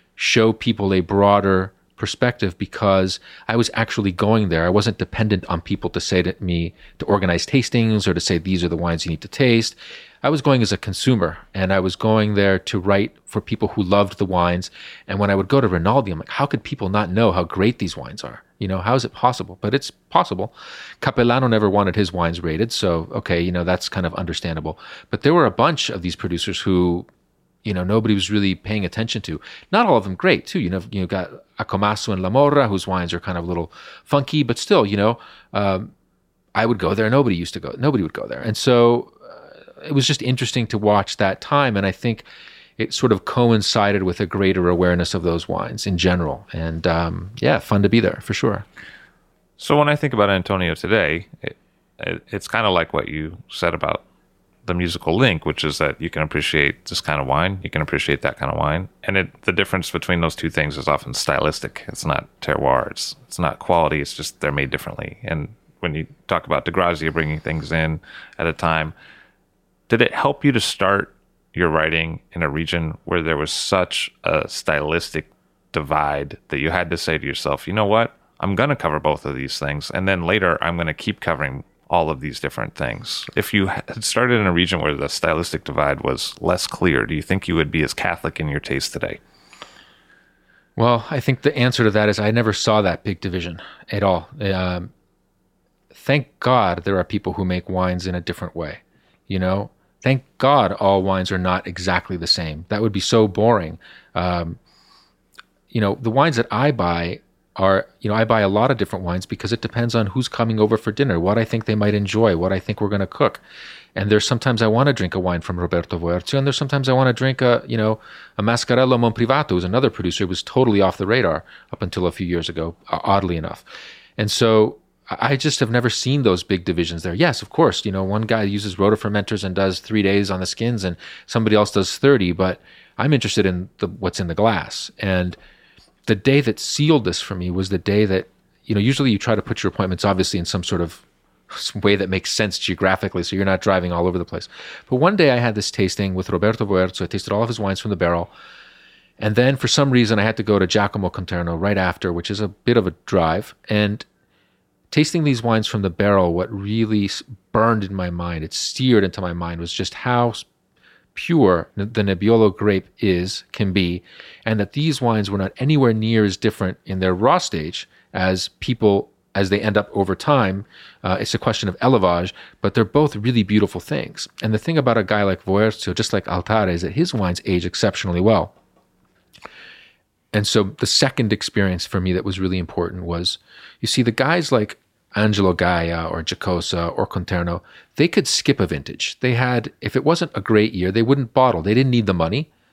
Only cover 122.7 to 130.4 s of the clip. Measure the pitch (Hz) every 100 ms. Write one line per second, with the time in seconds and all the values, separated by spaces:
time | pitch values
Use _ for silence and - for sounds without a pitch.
122.7 | - - - - 98 95 85 78 - -
123.7 | - - - _ - 104 - 117 110 107
124.7 | - _ _ - - - 139 156 - 113
125.7 | 120 120 - 123 143 120 90 - 95 90
126.7 | 85 82 82 90 90 170 127 - - 156
127.7 | - 107 95 95 104 110 113 101 101 104
128.7 | 90 98 107 110 104 95 104 98 92 98
129.7 | 92 - 110 95 101 98 92